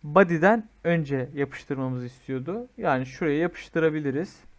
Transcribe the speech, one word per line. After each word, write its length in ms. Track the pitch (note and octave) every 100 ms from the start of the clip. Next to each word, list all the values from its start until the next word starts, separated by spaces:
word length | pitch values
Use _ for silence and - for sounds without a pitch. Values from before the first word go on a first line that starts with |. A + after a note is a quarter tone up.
Body'den 640 | D3+ D#3 F#3+ E3+ F3+ A3+ - _
önce 460 | E3 E3+ C#3+ C#3 B2+
yapıştırmamızı 720 | D3 C3+ - - C3+ C3 B2+ B2
istiyordu. 640 | - - C3 C3 G3+ B3 -
Yani 280 | F#3+ C3 C3
şuraya 320 | - E3+ D3
yapıştırabiliriz. 1000 | E3+ - - E3+ D#3+ D#3 C#3+ C3+ F#3+ - -